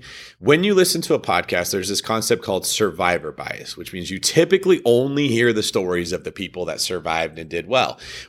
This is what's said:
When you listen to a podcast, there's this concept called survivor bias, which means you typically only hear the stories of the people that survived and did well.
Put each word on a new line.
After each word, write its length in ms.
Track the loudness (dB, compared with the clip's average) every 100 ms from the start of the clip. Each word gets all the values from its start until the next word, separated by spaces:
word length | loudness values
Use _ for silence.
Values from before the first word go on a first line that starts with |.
| -14 -20 -20 -2
When 240 | 4 6
you 100 | 6
listen 280 | 4 4 2
to 120 | 0
a 60 | 0
podcast, 520 | 2 0 0 -2 0
there's 180 | -2 -2
this 120 | -4
concept 400 | -2 -2 0 0
called 240 | 0 -2 -2
survivor 680 | 0 0 0 0 0 -4
bias, 460 | -10 -10 -10 -12 -14
which 160 | -12
means 160 | -10 -8
you 80 | -4
typically 640 | 0 4 4 4 4 2 4
only 420 | 4 2 0 0
hear 260 | 2 2
the 80 | 2
stories 500 | 0 -2 0 -2 -2
of 120 | -6
the 80 | -8
people 340 | -10 -10 -8 -6
that 160 | -4
survived 560 | -4 -4 -2 -2 -4 -8
and 100 | -10
did 200 | -8 -2
well. 320 | 0 0 -4 -14 -16